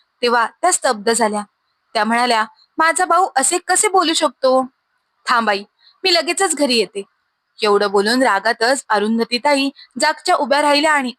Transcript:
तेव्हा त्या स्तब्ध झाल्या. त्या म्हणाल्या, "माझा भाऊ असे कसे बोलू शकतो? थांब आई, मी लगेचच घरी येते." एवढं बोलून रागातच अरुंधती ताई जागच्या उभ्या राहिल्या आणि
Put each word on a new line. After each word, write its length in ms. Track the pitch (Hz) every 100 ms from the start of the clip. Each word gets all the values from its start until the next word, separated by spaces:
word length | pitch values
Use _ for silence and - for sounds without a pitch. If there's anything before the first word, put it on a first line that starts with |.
| _ _
तेव्हा 240 | 240 240 220 -
त्या 100 | 349
स्तब्ध 400 | 359 285 220 202
झाल्या. 300 | 226 214 208 202 _ _ _ _
त्या 100 | 226
म्हणाल्या, 400 | 214 233 247 226 220 _ _ -
"माझा 260 | 320 320
भाऊ 240 | 370 339 381 -
असे 220 | 269 349
कसे 300 | - 370 427
बोलू 240 | 370 320
शकतो? 540 | 320 302 - 262 262 262 _ _ _ _ _ -
थांब 240 | 247 220
आई, 140 | 202 202 _ _ _
मी 100 | 370
लगेचच 400 | 349 302 349 381
घरी 220 | 285 285 240
येते." 260 | 190 202 196 _ _ _ _ -
एवढं 280 | 214 202 208
बोलून 320 | 202 202 247
रागातच 640 | 262 196 208 233 226 277 -
अरुंधती 500 | 208 208 226 233 220
ताई 320 | 294 277 277 - - 240
जागच्या 340 | 302 311 -
उभ्या 280 | 359 254 277
राहिल्या 300 | 294 285 311
आणि 200 | 302 254